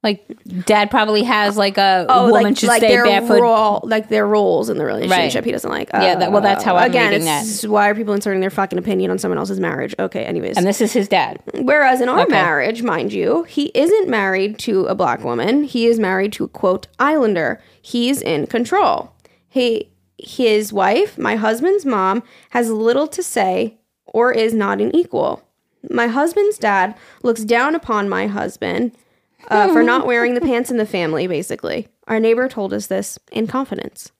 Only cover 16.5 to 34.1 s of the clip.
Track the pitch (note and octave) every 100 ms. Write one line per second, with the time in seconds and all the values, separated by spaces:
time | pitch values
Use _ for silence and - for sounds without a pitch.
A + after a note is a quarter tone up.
16.5 | - F#3+ F#3+ - - C4 D#4 A3 F#3 D3
17.5 | - _ _ - A#3+ A#3+ C#4 - D3 -
18.5 | A#3 A#3+ F#4+ F#4 - - _ _ _ _
19.5 | C4 B3 A3+ - _ _ _ - - A#3+
20.5 | G#3+ G#3 G#3 F#3+ A#3+ G#4 - A3 A3 A3
21.5 | A3+ E4 G4+ C#4+ G#3+ F#3+ G#3 - - _
22.5 | - A#3 A3 A3+ B3+ D4+ D4+ F4+ - F#3+
23.5 | F#3 A3 _ _ _ - A3+ A#3+ A#3 A3+
24.5 | A3+ G3+ G3 A3 D#4+ F4 - - - _
25.5 | _ _ _ - A#3+ A#3 A#3+ D#4 F#4 G#4
26.5 | G#4 A3 G3 F#3 G#3+ - - B3 A3+ G#3+
27.5 | A#3 C4+ D#4+ - G#3+ G3+ F#3 G#3 G3+ -
28.5 | - - F#3 A#3 _ _ _ _ _ -
29.5 | G#3+ F#4+ D4 A#3+ B3 C4 A#3+ A#3 B3 A#3
30.5 | A#3+ B3 B3 G#3+ F#3+ E3 D#3 F3+ D#3 F#3
31.5 | - E2 D#2 G#3+ _ - A3 A3+ A3+ B3+
32.5 | B3 G3 G3+ G3+ F#3+ G3+ - _ - A3
33.5 | B3 C4+ - - - -